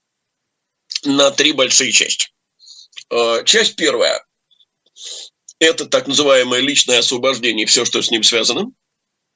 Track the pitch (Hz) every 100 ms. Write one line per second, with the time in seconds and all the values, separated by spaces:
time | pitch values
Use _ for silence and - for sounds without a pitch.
0 | _ _ _ _ _ _ _ _ - -
1 | 143 139 139 131 147 139 127 - 127 107
2 | - - - _ _ _ - - - -
3 | - 117 117 117 - 220 208 - 156 120
4 | 82 - - _ _ _ _ _ _ -
5 | - - - _ - - 160 165 139 131
6 | 127 135 147 131 127 123 135 139 - 123
7 | 117 123 131 123 120 110 104 123 117 113
8 | - 113 107 117 101 127 233 - _ _
9 | _ _ _